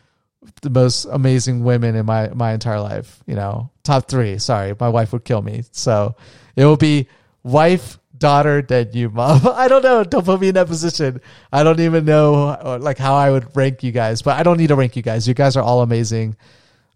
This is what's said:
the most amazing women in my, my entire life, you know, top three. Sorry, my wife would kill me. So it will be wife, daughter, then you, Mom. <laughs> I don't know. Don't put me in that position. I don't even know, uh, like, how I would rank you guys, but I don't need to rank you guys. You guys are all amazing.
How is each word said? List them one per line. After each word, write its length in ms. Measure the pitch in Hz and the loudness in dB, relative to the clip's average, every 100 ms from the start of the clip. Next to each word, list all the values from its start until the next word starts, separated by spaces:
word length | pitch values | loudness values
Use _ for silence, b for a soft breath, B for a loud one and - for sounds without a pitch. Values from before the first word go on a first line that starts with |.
| _ _ _ _ - _ | _ _ _ _ -20 _
the 80 | 143 | -2
most 340 | 127 127 - | 2 2 0
amazing 580 | - 139 131 131 123 123 | -4 -2 0 0 0 -2
women 320 | 120 123 117 | 0 0 0
in 120 | 110 107 | -2 -2
my, 240 | 110 110 | -2 -2
my 220 | 123 113 | -4 -4
entire 280 | 110 120 107 | -4 -4 -6
life, 420 | 104 104 - _ - | -6 -10 -12 _ -10
you 80 | |
know, 360 | 104 101 98 120 _ | -8 -6 -8 -10 _
top 240 | - 135 - | 0 0 0
three. 300 | 135 110 95 | -2 -2 -4
Sorry, 360 | - 113 98 107 | -2 -2 -4 -4
my 80 | 120 | -2
wife 240 | 117 110 | 0 -2
would 120 | 120 | -4
kill 180 | - 113 | -4 -4
me. 200 | 104 110 117 | -4 -10 -12
So 460 | - - 107 104 b b b b - | -8 -2 0 -2 b b b b 2
it 80 | |
will 140 | 139 151 | 4 4
be 300 | 156 147 131 b b b | 2 0 -2 b b b
wife, 560 | 127 143 165 180 - - _ 127 | -2 2 2 2 -4 -20 _ -4
daughter, 460 | 147 143 151 143 | 2 2 2 0
then 260 | 135 127 113 | 0 -2 -2
you, 160 | 117 117 | -4 -4
Mom. 360 | 110 131 135 220 | -2 2 4 4
<laughs> 60 | |
I 140 | 254 254 | 2 2
don't 160 | 269 | 4
know. 180 | 262 240 | 4 2
Don't 220 | 190 - | 2 0
put 160 | 180 185 | 0 0
me 80 | 190 | 2
in 60 | |
that 120 | 190 180 | 2 0
position. 540 | 160 170 - 139 123 B B B | -2 -6 -4 -4 -6 B B B
I 100 | 139 | 0
don't 160 | 156 160 | 2 2
even 240 | 165 165 151 | 2 0 2
know, 400 | 151 151 147 143 | 4 4 2 0
uh, 320 | - 131 123 | -4 -8 -6
like, 180 | 143 131 | -6 -4
how 160 | 135 | 0
I 160 | 139 139 | 2 2
would 240 | 135 117 | 0 -2
rank 300 | 139 135 131 | -2 -2 -2
you 80 | 127 | -4
guys, 300 | 120 113 113 | -2 -2 -2
but 140 | 143 135 | -2 0
I 60 | |
don't 140 | 170 170 | 2 2
need 120 | 160 | 2
to 60 | |
rank 220 | 143 127 123 | 2 0 -2
you 60 | |
guys. 260 | 113 113 110 | -4 -2 -2
You 60 | |
guys 220 | 123 139 131 | 0 2 2
are 60 | |
all 200 | 113 123 | 2 2
amazing. 540 | 120 117 110 113 110 107 b b b b b | 2 0 -2 -4 -6 -8 b b b b b